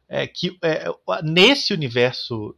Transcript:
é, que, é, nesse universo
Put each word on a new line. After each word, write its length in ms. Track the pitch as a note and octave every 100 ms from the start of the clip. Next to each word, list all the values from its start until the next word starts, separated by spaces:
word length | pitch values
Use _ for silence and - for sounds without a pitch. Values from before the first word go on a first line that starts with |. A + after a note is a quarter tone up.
| -
é, 180 | C#3 C#3
que, 320 | - F3 F#3
é, 240 | E3 D#3 - - - F#3
nesse 500 | D#3 E3 G#3+ C#4 -
universo 800 | F#3+ C3+ A#2+ B2 - - A#2 G#2+